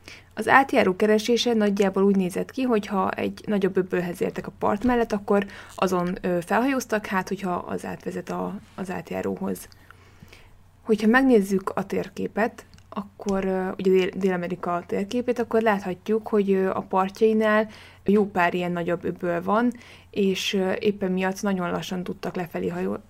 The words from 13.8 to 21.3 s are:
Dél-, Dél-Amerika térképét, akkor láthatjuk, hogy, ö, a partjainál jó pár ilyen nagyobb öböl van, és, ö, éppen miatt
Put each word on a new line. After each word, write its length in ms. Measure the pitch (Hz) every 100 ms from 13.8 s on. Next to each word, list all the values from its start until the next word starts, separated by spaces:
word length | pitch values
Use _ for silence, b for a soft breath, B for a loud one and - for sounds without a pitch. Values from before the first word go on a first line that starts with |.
| 190
Dél-, 200 | 190 185 190
Dél-Amerika 680 | 190 180 175 175 180 175 175
térképét, 520 | 196 196 247 247 240
akkor 240 | 233 226
láthatjuk, 680 | 220 196 190 180 - 220 220
hogy, 220 | 208 196
ö, 180 | 190 190
a 120 | -
partjainál 880 | - 190 190 - 220 220 220 214 214 B B B
jó 260 | - 208 202
pár 240 | 190 175
ilyen 180 | 180 175
nagyobb 320 | 175 170 170
öböl 380 | - 175 180 170
van, 300 | 185 214 240 B B B B
és, 420 | - 196 185 -
ö, 200 | 196 185 -
éppen 340 | 214 202 185
miatt 300 | 185 190